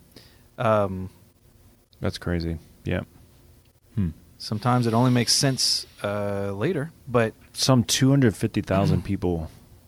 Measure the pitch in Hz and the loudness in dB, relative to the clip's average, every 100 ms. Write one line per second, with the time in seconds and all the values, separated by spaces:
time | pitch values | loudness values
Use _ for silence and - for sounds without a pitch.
0 | _ - - - _ - 117 107 98 92 | _ -20 -20 -20 _ -4 0 2 0 -4
1 | 95 - _ _ _ _ - _ _ _ | -10 -14 _ _ _ _ -20 _ _ _
2 | 95 - - 87 82 85 - - 92 90 | -6 -6 -4 -4 -4 -8 -12 -12 -6 -6
3 | - - - _ - - _ _ _ 110 | -6 -16 -20 _ -20 -20 _ _ _ -4
4 | 87 - - - - 107 123 123 117 113 | -4 -6 -18 -20 -10 -4 0 2 2 2
5 | 127 123 113 - 139 131 - - - - | 2 2 2 2 0 0 -2 -2 -6 -8
6 | 104 104 101 98 101 98 135 175 160 - | -6 -4 -4 -4 -4 -4 -4 -2 -6 -10
7 | - 117 110 - - - - 127 107 - | -2 0 0 -2 -14 -2 4 4 4 2
8 | 131 139 123 - 113 110 - 95 101 92 | 4 6 4 2 -2 -2 0 2 2 2
9 | 95 98 90 85 80 - - - | 0 -4 -2 -4 -6 -14 -20 -20